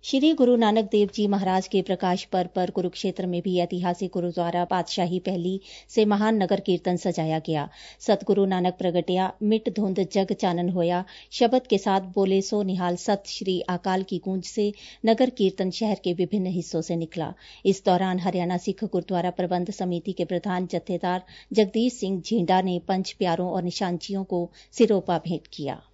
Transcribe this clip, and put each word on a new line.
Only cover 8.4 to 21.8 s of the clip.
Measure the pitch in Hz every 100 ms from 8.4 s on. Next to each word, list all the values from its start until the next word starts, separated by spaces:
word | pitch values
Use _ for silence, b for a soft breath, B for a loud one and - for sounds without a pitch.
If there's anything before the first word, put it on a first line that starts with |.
| 196
नानक | 185 180
प्रगटिया, | 180 185 175 175 185 185 -
मिट | 208 220 220 202
धुंध | 202 190 185
जग | 196 190
चानन | 214 196 175 175
होया" | 180 170 175 185 B B
शब्द | - 240 254 254
के | 196
साथ | 208 196
"बोले | 185 185 190 190
सो | 190 208
निहाल | 196 185 180 175
सत | - 202 -
श्री | - 190 185
अकाल" | - 180 190 185
की | 190 185
गूंज | 196 190
से | 175 - 208 208 B B 220
नगर | 226 262
कीर्तन | - 190 185 185
शहर | 175 220 196
के | 185
विभिन्न | 175 180 208 185
हिस्सों | 180 165 165
से | - 170
निकला। | 165 - 151 - B B -
इस | - -
दौरान | 180 190 185
हरियाणा | 180 185 175 180
सिख | - 190
गुरुद्वारा | 220 185 170 180 180
प्रबंध | 175 180 180 180
समिति | 202 185 175 180
के | 180 170
प्रधान | 180 202 180 185
जत्थेदार | 175 - 175 180 180 - B B
जगदीश | 208 202 220